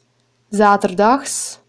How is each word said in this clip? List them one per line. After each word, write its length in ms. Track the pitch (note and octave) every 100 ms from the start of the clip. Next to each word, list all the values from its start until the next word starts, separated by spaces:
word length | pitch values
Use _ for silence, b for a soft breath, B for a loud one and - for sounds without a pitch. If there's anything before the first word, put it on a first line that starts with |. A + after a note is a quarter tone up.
| _ _ _ _ _
zaterdags. 1080 | G3+ G#3 G3+ G3+ F3+ G#3 C#4 - - - -